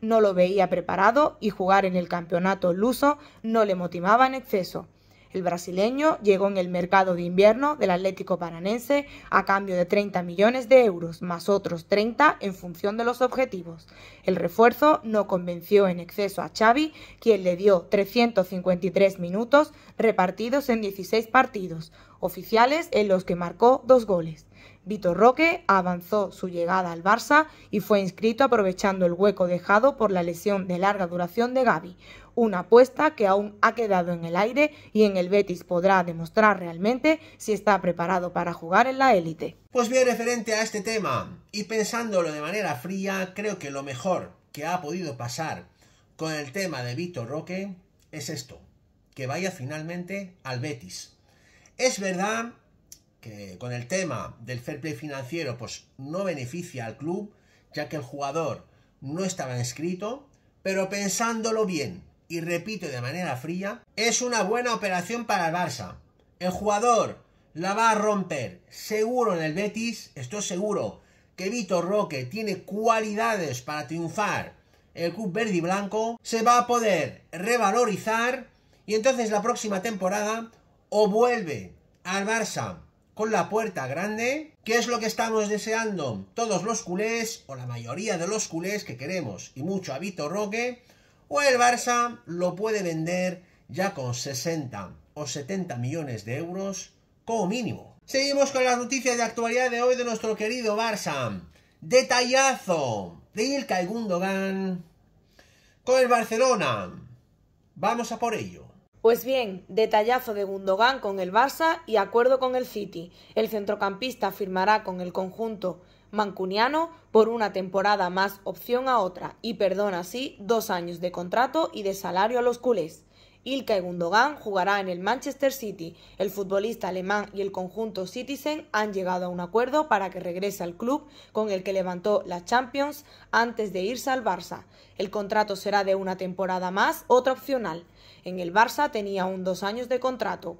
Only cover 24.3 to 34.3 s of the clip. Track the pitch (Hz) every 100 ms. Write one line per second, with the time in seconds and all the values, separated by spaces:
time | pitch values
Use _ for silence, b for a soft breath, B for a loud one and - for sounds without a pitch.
24.3 | 156 - b b b - 208 180 170 226
25.3 | 254 330 339 - 196 180 175 175 214 190
26.3 | - 185 175 170 190 180 170 180 226 -
27.3 | 294 311 B B 208 - 208 190 - 220
28.3 | 233 269 240 190 185 208 190 180 175 202
29.3 | 196 180 175 175 202 262 269 220 185 175
30.3 | 170 208 196 185 175 196 208 175 175 175
31.3 | - 240 254 240 165 175 180 B B B
32.3 | - 226 185 175 233 254 - 302 302 196
33.3 | 196 208 - 214 226 220 185 175 170 165